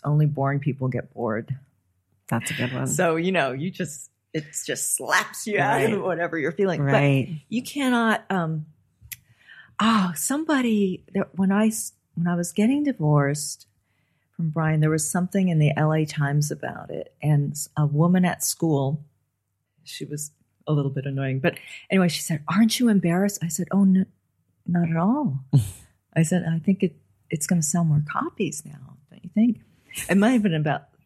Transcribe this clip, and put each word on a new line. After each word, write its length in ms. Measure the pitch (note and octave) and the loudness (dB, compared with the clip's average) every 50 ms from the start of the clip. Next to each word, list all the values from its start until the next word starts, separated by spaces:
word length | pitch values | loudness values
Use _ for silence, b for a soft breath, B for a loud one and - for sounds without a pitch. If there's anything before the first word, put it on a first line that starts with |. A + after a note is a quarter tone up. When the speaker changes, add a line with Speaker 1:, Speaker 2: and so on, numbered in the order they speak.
| - | -2
Speaker 1:
"Only 220 | D3 D3 D3+ D3+ | 0 2 4 4
boring 320 | D3 D3 D3 C3+ C#3 C#3 C#3+ | 2 2 0 0 0 0 0
people 280 | C#3 - - - C3 B2+ | -2 -2 -4 -2 -2 -4
get 260 | A#2+ A#2 - - - | -2 -4 -6 -8 -8
bored." 420 | - A#2 A2+ G#2+ G#2+ A2+ - C3 - - _ _ _ _ _ _ _ _ _ _ _ _ - | -6 -4 -2 -2 -4 -4 -6 -10 -12 -12 _ _ _ _ _ _ _ _ _ _ _ _ -6
Speaker 2:
That's 220 | - A#2 - - | -6 -4 -4 -6
a 40 | - | -6
good 180 | - A#2+ B2+ C3 | -4 -4 -4 -4
one. 140 | B2+ C3 | -4 -4
Speaker 1:
So, 300 | C3 - D3+ F#3 E3+ D#3+ | -4 -2 0 0 0 2
you 160 | D#3+ E3 F#3 F#3+ | 0 0 0 0
know, 200 | F3 C#3+ C3 B2+ | 0 0 0 -2
you 180 | C3+ D3+ F#3+ F#3 | -4 -6 -8 -6
just, 360 | - F#3 - - - - - _ _ _ _ - | -6 -8 -8 -8 -14 -18 -20 _ _ _ _ -8
it 100 | D#3+ D3 D3+ - - - | -8 -8 -8 -12 -12 -8
just 320 | - C3 - - - - | -6 -6 -6 -4 -4 -4
slaps 500 | - C3 A2+ C3 F#3 G#3+ - - - - A3+ | -4 -2 0 0 0 0 -2 -6 -10 -6 -4
you 100 | G#3 F#3+ | 0 0
out 240 | F3 G3 A3 A#3+ A3 | 2 2 2 2 2
of 80 | A3 | 0
Speaker 2:
Right. 100 | A3 G3 | 0 0
Speaker 1:
whatever 380 | - F#3 F3 D#3+ E3+ D#3+ E3 E3 | -2 -2 -2 -2 -2 -4 -4 -2
you're 140 | C#3 D#3 E3 | -4 -4 -2
feeling. 280 | - G3 F#3+ E3+ D3+ | 0 0 0 0 0
Speaker 2:
Right. 460 | C#3+ C#3 C#3 C3+ C#3+ C#3+ C#3 C3+ A2+ - | 0 2 4 4 4 4 4 2 0 -2
Speaker 1:
But 120 | E3+ D3+ - - | -6 -12 -12 -8
you 120 | - A#3 B3+ | -8 -6 -6
cannot, 600 | - - D4 C#4 B3+ B3 A#3 A#3 A3+ G#3+ - - - | -6 -6 -2 0 0 2 2 2 2 0 0 -2 -4
um, 360 | G3 F#3 E3+ D#3+ D#3+ D#3 D#3 - - _ _ _ _ _ - - - B B B B B B B B B B B B - | -4 -2 -2 -2 -4 -6 -6 -10 -16 _ _ _ _ _ -20 -20 -20 B B B B B B B B B B B B 0
oh, 320 | G#3 A3 A3+ G#3+ F#3 F3+ E3 | 2 2 4 2 2 0 -2
somebody, 880 | - - - C4 D4 D#4+ D#4+ D#4 C4+ B3+ A#3 A3 G#3 G3+ F#3+ F3+ - - _ - | -4 -4 -4 -2 -2 0 0 2 2 2 2 2 2 2 0 0 -4 -8 _ -4
there, 140 | G3 F#3 - - | -4 -4 -4 -2
when 160 | D#3+ G3 F#3+ | 0 0 2
I 160 | G3 G3+ A3 A3 | 4 4 2 2
s-, 240 | A3 - - - _ _ _ _ - | 0 -2 -8 -10 _ _ _ _ -6
when 140 | - E3+ F3 | -2 -2 0
I 80 | F3 | 0
was 160 | F3 F3 F3 - | -2 -2 -4 0
getting 320 | - G#3 A3+ C4+ D4 D4 | 0 2 2 2 2 0
divorced 840 | C#4+ B3+ - D#3 D3+ D3 D3 C#3+ C#3 D3 D3 - - - - - _ _ _ _ _ _ _ _ _ _ _ _ _ _ | -2 -2 0 2 4 4 4 4 2 0 -2 -6 -8 -10 -14 -16 _ _ _ _ _ _ _ _ _ _ _ _ _ _
from 140 | - E3 D#3+ | -4 -4 -2
Brian, 280 | D3+ E3 D#3+ D#3 D#3 D#3 | -2 0 0 2 2 2
there 120 | D3+ D#3 | 2 2
was 200 | D#3 D#3+ D3+ - | 2 0 0 0
something 380 | - F#3 F3+ F#3 - G3 F#3+ F#3 | 0 0 0 0 0 0 2 2
in 100 | E3+ D#3 | 4 4
the 140 | D3+ D3 - | 4 4 4
L 160 | - D#3 D#3 D#3 | 2 2 2 2
A 120 | D#3+ D#3 | 0 0
Times 480 | D3+ - - D3 C#3+ C#3+ D3 D3 D3 - | -2 -2 -4 -2 0 0 0 0 -2 -4
about 380 | - - - - - - - | -6 -8 -10 -10 -10 -12 -10
it. 220 | - C#2+ - - _ - | -10 -10 -12 -12 _ -6
And 320 | - D3 D3+ D3 C#3+ C#3 C#3+ | 0 2 2 2 2 -2 -4
s-, 160 | - - - - | -8 -10 -10 -4
a 80 | - D3+ | -2 -2
woman 380 | C#3+ D3 D3 E3 F3 F3+ F#3 F3+ | 0 2 2 4 4 4 4 2
at 200 | F3 - - - | 2 0 -2 -6
school, 580 | - - - - E3 D3+ C#3 C3+ C3+ D3 D3+ - _ _ _ _ _ _ _ _ _ _ _ _ _ _ _ _ | -6 -6 -2 0 0 0 2 0 0 -4 -6 -8 _ _ _ _ _ _ _ _ _ _ _ _ _ _ _ _
she 220 | - - - - | -18 -14 -14 -12
was 260 | - D3 D3 D3 - _ _ _ _ _ _ - - | -10 -10 -10 -10 -12 _ _ _ _ _ _ -4 -2
a 40 | D#3 | 0
little 180 | D3 C#3 C#3 C3+ | 0 0 -2 -4
bit 140 | C#3 C3 | -6 -6
annoying, 340 | C#3+ C3+ C3+ C#3 C3+ C3 C3+ | -6 -4 -4 -2 -2 -2 0
but 180 | C3+ E3+ - B B B B B B B | 0 0 -2 B B B B B B B
anyway, 160 | - F#3+ F#3 F3 | 2 4 4 2
she 140 | D#3 - - | 0 -2 -4
said, 220 | - E3 D3 - - | -4 -4 -6 -4 -2
"Aren't 300 | E3+ G3 A#3 A3 - - | 2 4 4 4 4 2
you 100 | B3+ A#3 | 2 4
embarrassed?" 500 | G#3+ G3 E3+ E3+ E3+ F3+ G3 G3+ G3+ - - | 4 4 4 2 2 2 2 0 -2 -4 -6
I 60 | E3+ | -6
said, 180 | - - F3+ - - | -4 -4 -4 -2 2
"Oh, 100 | G3 G3 | 4 4
no, 220 | F#3+ F#3 F#3+ F#3+ - _ _ _ _ _ _ _ _ _ _ - - | 6 4 4 2 0 _ _ _ _ _ _ _ _ _ _ -6 -2
not 200 | F3 F3 E3+ E3 | 0 0 0 0
at 80 | E3 | 0
all." 440 | E3 E3+ G3+ B3 D4 D4 F#3+ C3 C3+ - - - C#3 G#2 G2 B B | 0 2 2 2 0 0 -2 -4 -4 -4 2 2 2 2 2 B B
Speaker 2:
<laughs> 360 | B B B B _ _ - | B B B B _ _ 0
Speaker 1:
I 80 | D#3 E3 | 0 2
said, 220 | D#3 F#3 F3+ - D#3+ | 2 2 0 0 0
"I 120 | E3 E3 | -4 -2
think 240 | - - G3 - - | 0 0 0 2 2
it, 100 | F#3 - _ _ _ _ _ _ - | -2 -2 _ _ _ _ _ _ -8
it's 200 | - D#3+ - - | -6 -6 -2 0
gonna 140 | F#3 E3+ D#3 | 0 0 0
sell 200 | - - F3 E3+ | 0 0 0 2
more 220 | D#3+ D3 D3 D3 D3 | 2 2 2 0 0
copies 540 | - - - F4 - - G#3 D#3 D3+ - - | -4 -4 -4 -6 -4 -4 -6 -6 -6 -8 -14
now, 320 | D3+ D3 C#3 C3 - - - _ _ | -16 -18 -20 -20 -20 -20 -20 _ _
don't 140 | - - - | -20 -20 -14
you 60 | F3 - | -6 0
think?" 280 | G#3+ A3 B3 A3 - - _ B B B B B B B B | 2 2 2 2 -2 -6 _ B B B B B B B B
It 80 | E3+ | 2
might 140 | G3 G3+ A3+ C4 | 4 4 4 4
have 100 | A#3+ G3+ | 4 2
been 100 | G3+ E3 | 2 0
about 280 | D#3 D3+ D3+ C#3 - - _ _ _ _ | 0 0 0 -2 -2 -4 _ _ _ _